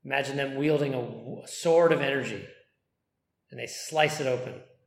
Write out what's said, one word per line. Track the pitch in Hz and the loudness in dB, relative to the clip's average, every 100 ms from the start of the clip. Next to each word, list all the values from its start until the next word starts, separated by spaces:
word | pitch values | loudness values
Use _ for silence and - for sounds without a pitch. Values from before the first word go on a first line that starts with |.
Imagine | 139 135 135 139 | -2 -2 0 -2
them | 135 135 | -4 0
wielding | 151 147 143 | 2 2 2
a | 127 | -2
w-, | 120 113 - - | -6 -10 -12 -14
a | - | -14
sword | - 170 165 170 | -4 4 6 6
of | 151 | 4
energy, | 139 135 117 101 92 - _ _ _ _ _ _ _ _ _ | 2 -2 -4 -8 -14 -20 _ _ _ _ _ _ _ _ _
and | 123 | -12
they | 117 | -12
slice | - - 156 151 156 | -12 -4 2 2 2
it | 131 | -2
open. | 123 120 104 - _ | -2 -4 -12 -20 _